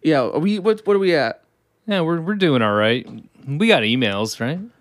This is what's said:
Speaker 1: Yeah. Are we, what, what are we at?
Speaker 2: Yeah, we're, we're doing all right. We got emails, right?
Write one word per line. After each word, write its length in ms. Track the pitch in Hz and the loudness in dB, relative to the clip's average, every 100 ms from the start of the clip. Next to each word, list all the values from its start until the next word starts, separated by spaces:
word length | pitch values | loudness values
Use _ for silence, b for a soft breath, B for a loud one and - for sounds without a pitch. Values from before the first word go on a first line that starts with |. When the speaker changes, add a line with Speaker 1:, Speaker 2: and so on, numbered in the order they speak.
Speaker 1:
Yeah. 180 | - 147 | 2 0
Are 180 | 120 - | 0 -2
we, 200 | 180 214 | -2 -2
what, 260 | 190 214 202 | 0 -2 0
what 100 | 202 | 0
are 40 | |
we 160 | 190 165 | 2 0
at? 260 | 117 - _ _ _ _ - | 0 -4 _ _ _ _ -4
Speaker 2:
Yeah, 140 | 196 | -2
we're, 200 | 165 170 | 0 -2
we're 140 | 160 208 | -2 0
doing 260 | 185 131 | 2 2
all 120 | 110 104 | 2 2
right. 320 | 107 120 - 110 - _ - | 2 0 -4 -18 -20 _ -8
We 200 | 143 226 | -2 2
got 140 | 180 | 2
emails, 560 | 110 123 117 98 110 - | 2 0 0 -2 -4 -4
right? 200 | 117 170 220 _ | -6 -6 -10 _